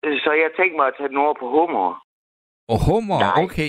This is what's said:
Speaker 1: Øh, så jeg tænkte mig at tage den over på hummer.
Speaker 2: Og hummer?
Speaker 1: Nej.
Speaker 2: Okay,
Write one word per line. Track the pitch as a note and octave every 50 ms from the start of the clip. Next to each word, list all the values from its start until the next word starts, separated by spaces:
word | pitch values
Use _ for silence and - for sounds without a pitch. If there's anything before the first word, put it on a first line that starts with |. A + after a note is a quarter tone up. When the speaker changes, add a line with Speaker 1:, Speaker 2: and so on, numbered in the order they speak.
| -
Speaker 1:
Øh, | D#3 D3 C3
så | - D#3+ D3+
jeg | D#3 D#3+ D#3+ D#3+
tænkte | - F#3 F#3+ D#3+
mig | D#3 C#3
at | C3 C3 -
tage | C#3+ C#3
den | C3
over | C#3 C#3+ D3+ D3 -
på | B2+ A#2+
hummer. | C3 D#3 E3+ E3+ D3+ A2 F#2 F2+ E2+ - _ _ _ _ _ _ _ _ _ _ _ _ _ -
Speaker 2:
Og | A2+ G#2+ -
hummer? | C#3+ E3+ A3 A3+ G3+ F#3+ C#3
Speaker 1:
Nej. | G#2 F#2 F#2 C3+ F3
Speaker 2:
Okay, | F3+ - - D#3